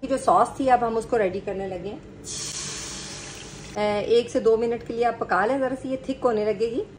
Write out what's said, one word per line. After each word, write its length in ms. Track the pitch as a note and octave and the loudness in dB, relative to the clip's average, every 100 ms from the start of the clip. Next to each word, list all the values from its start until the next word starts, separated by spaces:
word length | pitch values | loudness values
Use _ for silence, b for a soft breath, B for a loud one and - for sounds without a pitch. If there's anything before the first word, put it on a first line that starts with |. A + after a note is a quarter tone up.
ये 40 | C4 | 0
जो 100 | C4 | 0
sauce 300 | - F3+ A#3 - | 4 6 4 2
थी 80 | C4+ | 4
अब 160 | A#3+ | 4
हम 120 | A#3 A3+ | 4 0
उसको 200 | A3 A#3+ | 0 2
ready 240 | G3 G3 | 2 0
करने 260 | G3+ F#3+ G3 | -6 -6 -6
लगे 200 | F#3 F#3 | -6 -8
हैं। 120 | A#3+ - - - - - - - - - - - - - - - - - - | -10 -14 -16 -12 -10 -8 -8 -8 -10 -10 -10 -12 -12 -12 -14 -14 -14 -12 -2
अ, 280 | G#3 G#3 | 0 0
एक 260 | - A#3 A#3+ | 4 4 4
से 100 | C4 | 2
दो 160 | A3 A3+ | 4 4
minute 300 | A#3 A#3 - | 2 -2 -6
के 80 | |
लिए 100 | A#3 | 0
आप 140 | A#3 A#3 | 0 0
पका 240 | A3+ F3+ G#3 | 0 2 2
लें, 120 | C4+ | 2
ज़रा 160 | C4 | 0
सी 140 | C4 C4 | -4 -6
ये 140 | C4 - | -6 -4
thick 120 | - | 0
होने 200 | B3+ A3 G#3+ | 2 2 0
लगेगी 360 | G3+ A3+ A#3+ G#4+ | 0 -2 -2 -6